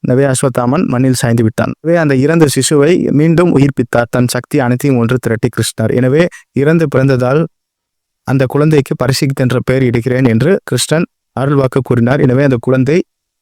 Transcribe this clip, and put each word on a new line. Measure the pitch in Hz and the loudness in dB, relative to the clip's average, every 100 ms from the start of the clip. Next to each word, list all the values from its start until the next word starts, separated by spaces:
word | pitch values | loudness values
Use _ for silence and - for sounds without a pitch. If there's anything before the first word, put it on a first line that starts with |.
எனவே | - 127 139 | 0 0 0
அஸ்வத்தாமன் | 131 139 123 120 143 - | 0 -2 -2 -2 -2 -2
மண்ணில் | 123 131 127 | 0 0 0
சாய்ந்து | 123 117 | 0 0
விட்டான். | 110 - - - | 0 -2 -6 -6
எனவே | 151 170 | -2 0
அந்த | 156 135 | 0 0
இறந்த | 143 165 151 | 0 2 2
சிசுவை | 131 131 151 143 180 - | 0 0 2 2 2 0
மீண்டும் | - 160 165 180 | 0 2 2 2
உயிர்ப்பித்தார் | 143 139 - 120 120 120 | 2 0 0 -2 -2 -2
தன் | 127 123 | 0 -2
சக்தி | 123 - 151 | -2 -4 -2
அனைத்தையும் | 123 123 147 127 | 0 -2 0 0
ஒன்று | 117 127 | 0 -2
திரட்டி | 113 113 123 | -2 -2 -4
கிருஷ்ணர். | - 113 - 110 120 | -4 -6 -4 -2 0
எனவே | 127 143 170 - _ | 0 2 0 -4 _
இறந்து | - 139 165 160 | -2 0 0 0
பிறந்ததால் | 131 135 131 123 143 165 _ _ _ _ _ _ _ - | 0 2 2 0 0 -2 _ _ _ _ _ _ _ -4
அந்த | 135 131 | 0 0
குழந்தைக்கு | 139 151 151 135 160 | 0 2 2 0 -2
பரிசித் | 123 131 147 135 | -2 0 -2 -2
என்ற | 131 123 98 | -2 -2 0
பெயர் | 131 | 0
இடுகிறேன் | 127 120 117 127 131 | 0 0 -2 0 2
என்று | 113 135 196 | 2 2 -2
கிருஷ்ணன் | - 123 - 156 175 _ _ - | -2 -6 -2 -2 -2 _ _ -6
அருள்வாக்கு | 139 143 131 - | -2 0 0 -2
கூறினார். | 127 120 117 143 | 0 0 2 2
எனவே | 139 123 | 2 2
அந்த | 143 123 | 2 0
குழந்தை | 120 127 131 165 - _ _ _ | 0 0 2 0 -2 _ _ _